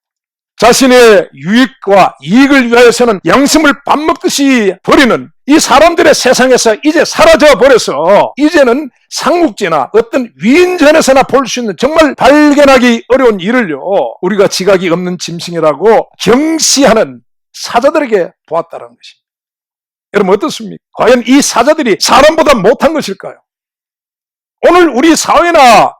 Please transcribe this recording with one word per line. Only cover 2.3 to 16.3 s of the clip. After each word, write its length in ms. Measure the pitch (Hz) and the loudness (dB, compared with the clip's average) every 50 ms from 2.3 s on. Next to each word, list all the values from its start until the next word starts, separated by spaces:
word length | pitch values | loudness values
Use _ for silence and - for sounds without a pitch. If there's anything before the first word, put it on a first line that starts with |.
| 208 254 277 269 285 269 240 233 | 0 0 2 2 2 0 0 0
위하여서는 520 | 233 240 247 233 - - 247 233 202 175 - | 2 4 4 4 2 2 -2 -2 -2 -4 -2
양심을 500 | 160 202 254 285 - - 311 302 285 - - - | -2 0 0 0 0 0 0 0 0 -2 -2 -4
밥 140 | - 208 285 | -4 -4 -2
먹듯이 720 | 311 330 294 - - 349 - - 277 269 262 233 208 170 - _ | -2 -6 -6 -4 -6 -6 -4 -2 0 0 0 0 -2 -4 -6 _
버리는 480 | - - 294 330 269 220 170 135 127 - _ _ - | -2 0 2 2 2 2 0 -4 -6 -12 _ _ -4
이 120 | 254 294 320 | 0 0 0
사람들의 540 | - - 247 285 320 349 339 349 339 311 254 | 2 2 2 4 4 4 2 2 0 0 0
세상에서 600 | - - 247 254 - 254 262 247 233 - 226 214 - - | 0 0 -2 0 0 2 0 0 0 0 -2 -2 0 -2
이제 200 | 302 330 302 214 | -2 0 0 -2
사라져 520 | - - - 320 330 320 226 294 302 254 175 | -2 0 0 2 2 4 4 4 2 4 4
버려서, 760 | 240 277 247 202 - 196 139 139 165 180 202 170 135 110 - | 4 2 2 2 0 -2 -6 -2 0 2 2 2 2 -2 -2
이제는 540 | 247 294 311 349 294 269 233 240 294 311 247 _ _ _ _ | -2 -2 0 2 2 0 2 0 -4 -6 -10 _ _ _ _
삼국지나 800 | - - - 262 339 349 339 247 196 - 208 165 160 143 123 - | -12 -8 -4 -2 -2 0 -2 -4 -4 -6 -6 -4 -2 -4 -4 -2
어떤 380 | - 220 226 - 320 269 240 - 131 131 | -2 -2 -2 -2 -6 -6 -6 -6 _ -6
위인전에서나 800 | 160 226 285 349 359 359 359 349 285 294 330 320 - 262 262 269 | -2 0 2 2 2 0 0 0 2 2 2 2 2 2 2 0
볼 240 | - - - 277 262 | 0 0 0 -2 -2
수 140 | 196 - 247 | -2 -6 -8
있는 160 | 240 208 170 - | -6 -8 -6 -4
정말 360 | 233 285 320 320 311 269 233 | -4 -2 0 0 0 0 0
발견하기 880 | - 220 262 294 302 302 294 277 285 285 277 269 247 247 240 233 226 - - | 0 2 2 2 4 2 2 2 2 4 4 4 2 2 0 0 -2 -4 -6
어려운 320 | 247 269 262 233 208 185 | -4 0 0 0 0 -2
일을요, 380 | 165 214 247 254 220 160 143 131 156 180 202 170 131 113 - - | -4 -4 -2 -2 -4 -4 -8 -10 -6 -4 -4 -4 -4 -6 -8 -8
우리가 280 | 175 185 214 196 196 - | -6 -4 -2 0 -2 -2
지각이 420 | - - 185 202 190 175 190 165 | -2 -4 -2 0 0 0 0 -4
없는 280 | 170 180 180 180 180 175 | -4 -4 -4 -8 -8 -8
짐승이라고 920 | - 180 170 165 - 175 175 165 156 151 147 139 185 226 214 175 - _ _ - | -10 -12 -12 -12 -12 -10 -6 -2 -2 -2 -2 0 0 2 2 2 0 _ _ -6
경시하는 1000 | - 185 | -2 0